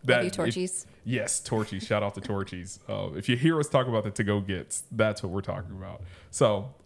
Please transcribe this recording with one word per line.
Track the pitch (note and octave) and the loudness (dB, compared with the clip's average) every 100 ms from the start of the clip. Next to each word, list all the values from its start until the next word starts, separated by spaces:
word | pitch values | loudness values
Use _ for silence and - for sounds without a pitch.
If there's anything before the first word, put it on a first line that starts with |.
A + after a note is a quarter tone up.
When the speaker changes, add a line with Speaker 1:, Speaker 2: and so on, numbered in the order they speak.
Speaker 1:
you, | B2+ | 4
Speaker 2:
that | B2 F3+ | 4 4
if | |
Speaker 1:
Torchy's. | - A#2 D3 F3+ - - - | 0 0 0 -2 -4 -10 -12
Speaker 2:
Yes, | - B2 G2+ - | -4 -2 0 -2
Torchy's. | - A2+ G#2 G2 - | 0 0 0 -4 0
Shout | G#2 | 0
out | G2+ G2+ | 0 -4
to | |
Torchy's. | - G2+ G2 F#2 F2+ - - | -4 -2 -2 -6 -10 -12 -6
Uh, | G2+ G2 D#2 | -4 -4 -4
if | G#2 | 0
you | A#2+ | 2
hear | D3+ D#3+ | 4 2
us | D3 | 2
talk | C#3 B2 | 2 2
about | A2+ G#2+ | 0 0
the | |
to-go | - G#2 G#2 | 0 2 2
kits, | F#2+ F#2 - - - | 0 -4 -4 -8 -6
that's | A2+ G#2+ G#2 | 2 2 2
what | F#2+ | -4
we're | F#2+ | -4
talking | G2 F#2+ F2 F#2+ | -4 -6 -6 -10
about. | F#2 - - - - | -10 -12 -14 -18 -8
So | - A#2+ G2+ C3 - | 2 4 4 -2 -10